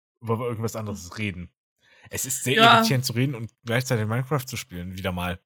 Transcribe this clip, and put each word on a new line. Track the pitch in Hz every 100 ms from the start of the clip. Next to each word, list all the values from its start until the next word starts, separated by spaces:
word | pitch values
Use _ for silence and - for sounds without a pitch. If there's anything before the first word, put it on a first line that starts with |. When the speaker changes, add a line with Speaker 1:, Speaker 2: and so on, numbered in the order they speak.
| _ _
Speaker 1:
über | 113 113 120
irgendwas | 113 113 113
anderes | 107 98 87
Speaker 2:
Hm. |
Speaker 1:
reden. | - 104 90 85 _ _ _ _ - -
Es | - -
ist | -
sehr | - 220
Speaker 2:
Ja. | 226 -
Speaker 1:
irritierend | 113 127 127
zu |
reden | 110 139 117
und | 113 _
gleichzeitig | 123 120 127 113 107
Minecraft | 120 131 147 -
zu | 113
spielen, | - 87 92 92
wieder | 95
mal. | 90 90 85